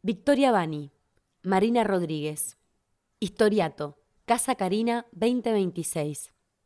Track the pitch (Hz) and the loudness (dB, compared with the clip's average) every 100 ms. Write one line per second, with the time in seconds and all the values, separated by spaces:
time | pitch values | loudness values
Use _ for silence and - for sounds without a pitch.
0 | 190 196 - 285 277 220 165 151 143 _ | -4 -4 2 4 4 2 0 -6 -10 _
1 | _ _ _ _ 185 190 220 240 214 190 | _ _ _ _ 0 2 2 2 2 0
2 | 165 156 151 151 - - _ _ _ _ | -2 -4 -6 -6 -8 -10 _ _ _ _
3 | _ _ 196 - 214 208 160 - 147 - | _ _ -8 2 2 4 -2 -4 -10 -10
4 | _ _ - 240 - 262 185 208 233 233 | _ _ -2 0 0 -2 0 0 0 -2
5 | 233 175 226 247 233 214 185 175 160 170 | -6 -2 0 0 0 0 0 -4 -6 -4
6 | 151 143 - _ _ _ | -6 -8 -14 _ _ _